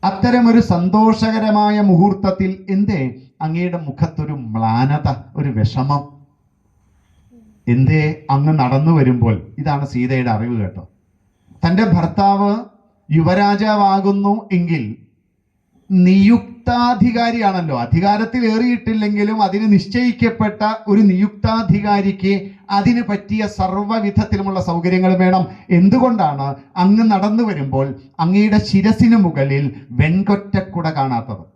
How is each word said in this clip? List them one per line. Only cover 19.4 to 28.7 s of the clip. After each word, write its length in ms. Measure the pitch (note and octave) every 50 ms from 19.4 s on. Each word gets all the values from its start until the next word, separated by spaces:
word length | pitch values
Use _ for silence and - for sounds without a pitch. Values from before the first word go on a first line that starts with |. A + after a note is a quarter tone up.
| G#3
അതിന് 200 | F#3+ F#3 G3+ A3 G#3+ G#3
നിശ്ചയിക്കപ്പെട്ട 880 | G3 - - - B3 B3 B3 A#3 - A#3 A3+ A3 - A3 G#3 - - G#3+ G#3+ G#3+ - - G#3
ഒരു 120 | G3+ G#3 G#3+ G3
നിയുക്താധികാരിക്ക് 1200 | F3+ F#3 G3+ G3+ - - - A#3 A3+ A3+ A3+ - G3+ G3+ G#3 G#3 G#3 G3+ G3 G3 F#3+ - F#3 F#3+ G3+ G3 F#3 - - - _ - G3 G3+
അതിന് 240 | G3+ A#3+ A#3+ A#3+ A#3+ -
പറ്റിയ 340 | G3+ G3 - - G#3+ G#3+ G#3+ G3+ - -
സർവ്വവിധത്തിലുമുള്ള 1000 | F#3+ F#3 F#3 G3 G#3 G3+ A3+ A3+ G#3 G3+ G3 - G#3+ G#3 - G3 G3 G3 F#3+ F#3 F3 -
സൗകര്യങ്ങൾ 440 | E3+ F3 E3+ F3+ F3+ F3+ F#3 F#3 F#3 F3+ F#3
വേണം. 220 | F#3 F#3 F#3+ F3 - - - - _ F#3 E3+
എന്തുകൊണ്ടാണ് 680 | F3+ G3+ F#3+ B3+ B3 B3+ A#3 G#3+ F#3 D#3 C#3+ C3+ C#3 C#3 C3 - - _ _ F#3 F3+
അങ്ങ് 220 | F#3+ G3+ A3 A3+ A3 G#3
നടന്നു 320 | F#3+ F#3+ G#3 G#3 A3+ A#3+ A3
വരുമ്പോൾ 380 | G3 D3+ C#3 C3+ B2+ C3 C3+ C#3 B2+ - - - _ - E3
അങ്ങയുടെ 360 | E3+ F#3 G3+ G#3 G#3+ G3+ G3+ - -